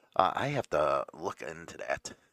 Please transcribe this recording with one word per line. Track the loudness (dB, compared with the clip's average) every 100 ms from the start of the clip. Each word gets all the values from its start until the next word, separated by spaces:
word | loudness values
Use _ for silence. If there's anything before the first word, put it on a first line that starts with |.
| _ 2
Uh, | 4
I | 4 0
have | -2 0
to | 2 4 2 0
look | -6 -6 -6
into | -10 -12 -12 -10
that. | -6 -6 -6 -16 _